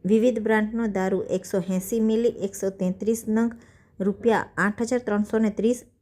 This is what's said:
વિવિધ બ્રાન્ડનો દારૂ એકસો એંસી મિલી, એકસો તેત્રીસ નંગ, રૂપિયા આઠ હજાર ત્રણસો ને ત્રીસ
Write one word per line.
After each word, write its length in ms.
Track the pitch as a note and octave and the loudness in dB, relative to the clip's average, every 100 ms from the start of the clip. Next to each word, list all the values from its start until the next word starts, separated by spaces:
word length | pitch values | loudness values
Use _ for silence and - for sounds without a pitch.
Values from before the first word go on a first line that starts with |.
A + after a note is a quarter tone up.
| F#3 | 4
વિવિધ 380 | A3 A#3+ A3+ G#3+ | 4 4 2 0
બ્રાન્ડનો 400 | A3 G#3+ A3+ A3+ F#3+ | 2 0 -2 -2 0
દારૂ 260 | F#3+ F#3+ - F#3 | 0 -2 -2 -4
એકસો 260 | - G3 F3+ F#3 | -2 -4 -2 -4
એંસી 240 | F#3 A3+ A3 | -2 0 2
મિલી, 260 | A3 A#3 - G3 | 2 0 -2 -8
એકસો 240 | - G3 F#3+ | -4 -6 -2
તેત્રીસ 420 | F#3 F3+ G3+ A3+ - G#3+ | -4 -2 -2 -2 0 0
નંગ, 200 | A#3 A3+ - _ _ _ | 0 -4 -20 _ _ _
રૂપિયા 500 | G3 G3+ A#3 G#3+ - - F#3+ | -2 0 2 2 0 -2 -2
આઠ 200 | G#3 A#3 | 0 -2
હજાર 180 | B3 B3 | -2 0
ત્રણસો 380 | G#3 G#3 A3 A3 | -2 0 2 0
ને 100 | G#3 | 2
ત્રીસ 240 | G#3+ A#3+ - _ | 0 0 -4 _